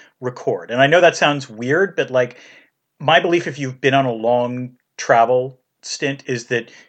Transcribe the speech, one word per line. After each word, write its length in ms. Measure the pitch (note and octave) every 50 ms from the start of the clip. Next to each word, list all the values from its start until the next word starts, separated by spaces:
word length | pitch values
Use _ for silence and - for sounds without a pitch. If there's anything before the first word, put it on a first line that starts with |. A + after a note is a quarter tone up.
| - _ _ -
record. 500 | C3 B2 B2+ - - C#3 A2 - - -
And 100 | A#2 B2
I 60 | C3+
know 140 | C#3+ D#3+ F3+ F3
that 140 | E3 -
sounds 340 | - F3 D3+ D3 C#3+ C3+ -
weird, 460 | G#2+ G#2+ A#2+ B2+ C#3+ F3 G3 F#3+ -
but, 120 | - C#3 B2
like, 280 | B2+ B2+ B2+ B2 - - - - - - _ _ _ _ _ _ _ -
my 180 | D3+ D#3+ D#3+ F3+
belief, 260 | F3+ F3 E3+ E3+ -
if 120 | E3 C3+ C#3+
you've 200 | C#3 C3 C3 -
been 120 | - C3+ C3
on 140 | C#3 C3+
a 60 | B2+ A2+
long 640 | A2 A2 A#2 A#2+ B2 B2 B2 B2 B2+ B2+ B2 - _ _ _ _
travel 600 | - - - C3 A#2 A#2 A#2+ B2+ B2+ B2+ C3+ C3 _ _ _ _ _ -
stint, 400 | - - - D#3 C#3 C#3 C#3 -
is 200 | - B2+ A#2 A#2
that 240 | - B2 A#2 A#2 - - - -